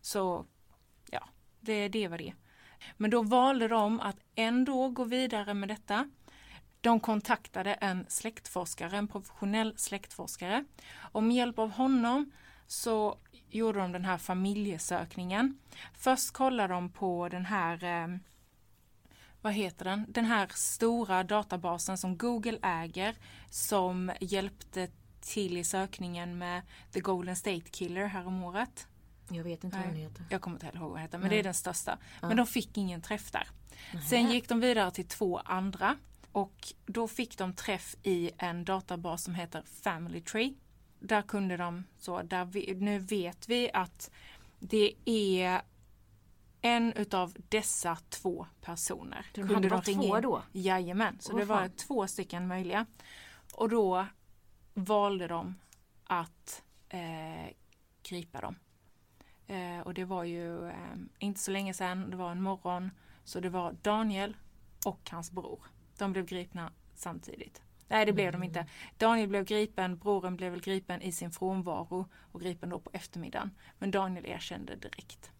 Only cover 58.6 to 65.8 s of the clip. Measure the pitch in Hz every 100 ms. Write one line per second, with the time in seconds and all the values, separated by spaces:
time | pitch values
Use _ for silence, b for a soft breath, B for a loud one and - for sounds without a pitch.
58.6 | _ _ _ _ b b b b - 196
59.6 | 180 175 175 180 185 185 170 170 170 170
60.6 | 170 185 175 - - _ 202 196 - 190
61.6 | 196 185 185 185 185 185 175 175 190 190
62.6 | 180 180 185 - b b - 180 180 180
63.6 | 175 170 208 214 220 196 202 214 - -
64.6 | - - 202 - - 165 170 175 - -
65.6 | - -